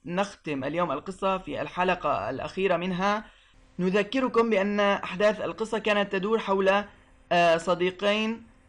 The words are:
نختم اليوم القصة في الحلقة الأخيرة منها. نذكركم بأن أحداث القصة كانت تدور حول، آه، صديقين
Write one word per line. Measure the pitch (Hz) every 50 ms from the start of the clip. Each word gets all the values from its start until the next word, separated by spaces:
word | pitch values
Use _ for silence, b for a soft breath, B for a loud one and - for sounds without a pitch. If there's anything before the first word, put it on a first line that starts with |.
| _
نختم | 135 170 185 202 202 - - _ 165 147 135 120
اليوم | 147 147 170 180 165 135
القصة | 143 147 - 185 - - 190 190 190
في | 185 - 143 110 139
الحلقة | 151 - 175 180 185 180 175 - 151 135 104 92 110
الأخيرة | 127 131 - - - - 190 196 185
منها. | 165 175 185 185 175 185 202 208 214 214 B B B B B B - - _ _ -
نذكركم | 175 185 185 208 202 202 - 269 262 247 185 233 226 233
بأن | 220 190 190 208 208 208
أحداث | 202 202 202 - - - 185 175 208 208 214 214
القصة | - 143 170 - 226 214 - 220
كانت | - 220 208 202 202 202 202
تدور | 196 180 208 226 220
حول، | 214 - 196 196 196 190 190 202 208 202 B B B B B - - _ 175
آه، | 175 170 170 165
صديقين | 165 165 - 175 165 180 180 180 - 202 202 202 214 220 220 226 226 - - - _ _